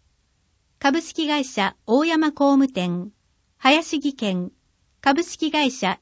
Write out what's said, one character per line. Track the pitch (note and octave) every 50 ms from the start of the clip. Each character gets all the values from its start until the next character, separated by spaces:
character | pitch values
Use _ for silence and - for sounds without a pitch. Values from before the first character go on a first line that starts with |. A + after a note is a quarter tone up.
| _ _ _ _ _ _ _ _ _ _ _ _ _ _ _ -
株 | - C#4 C#4 E4 D#4+
式 | - - - D#4+ D4
会 | D4 D4 C4
社 | C4+ - G#3+ G3 - - _ _
大 | - A3+ C#4 D#4
山 | E4 D#4+ D#4 D#4+ D4+ D4+
工 | - C#4 C#4 C#4
務 | C4+ C4+ C4 -
店、 | F#3 F3+ F3 F3 F3+ F3+ G#3 - _ _ _ _ _ _ _ _ _
林 | - C4 D4 D#4+ D#4+ - F4 C#4+
技 | - C#4+ C4+
研、 | - A3+ G3+ F#3 F3+ F3+ - - _ _ _ _ _ _ _ _ _ -
株 | C#4 C#4 D#4+ F4
式 | - - - D#4+ D4+ D#4
会 | D4+ D4 C4
社 | C4 - G3+ F#3 G3 -